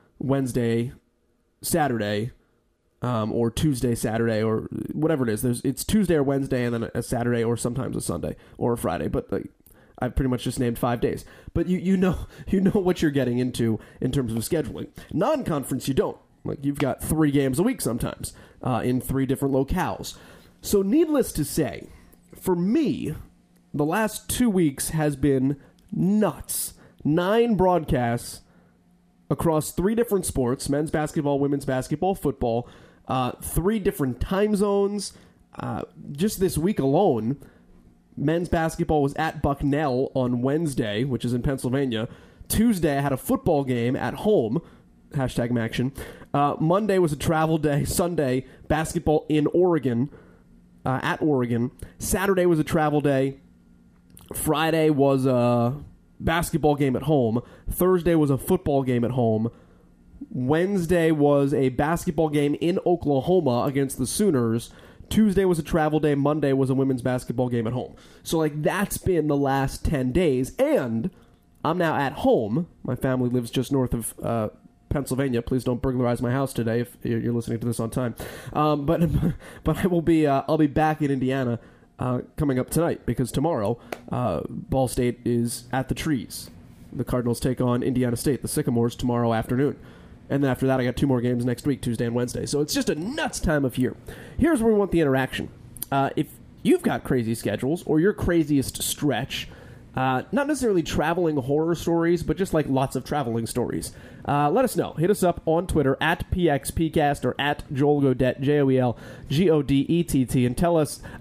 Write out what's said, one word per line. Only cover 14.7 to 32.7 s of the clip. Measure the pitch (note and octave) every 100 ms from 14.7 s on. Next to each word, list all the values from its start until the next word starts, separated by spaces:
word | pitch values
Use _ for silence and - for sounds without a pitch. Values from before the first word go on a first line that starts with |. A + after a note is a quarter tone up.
| F2+ A#2 - -
Non-conference, | D3+ A#3 D4+ F3+ D3 - C3 -
you |
don't. | C3+ F3+ - _ _
Like, | - -
you've | C#3+ C#3+
got | C3+ -
three | - D#3 D3+
games | C#3 C3+ C3
a |
week | A3 C4
sometimes, | - A#2+ - - - - - -
uh, | B2+ A#2
in | B2 B2+
three | - C3+ C3
different | B2+ C#3
locales. | C3 C#3 F#3 C3+ - - - - - - _
So | - G3+
needless | G3 D4 E4 D4 -
to | -
say, | C#3+ - B2+ D2+ - - - - _
for | - - F3
me, | F#3 D4 B3 F#2+ A#1+ D#3 - _ _ _ _
the | C#3
last | D3 G3+ G#3+ - -
two | - B3
weeks | F#3 D#3 C3 -
has | D#3 D3+
been | C3+ C#3+ C3+ C3+ C#3+ - _ -
nuts. | - F3 G#3+ G3 - - - - - - -
Nine | C#3 E3 F3+ A3+ A#3
broadcasts | F#3+ F#3 F3 D3 B2 A#2+ A#2 - - - _ _ _ _ _ _ _ -
across | D3 E3 D#3 -
three | - F#3+
different | A3+ A#3 G3 -
sports, | - A#2+ C#3 -
men's | C#3+ D#3
basketball, | D#3+ D3+ E3 C#3+ C#3
women's | C#3+ C#3+ -
basketball, | C3 - D3+ F#3
football, | F#3+ D3 - B2 A#2 A#2+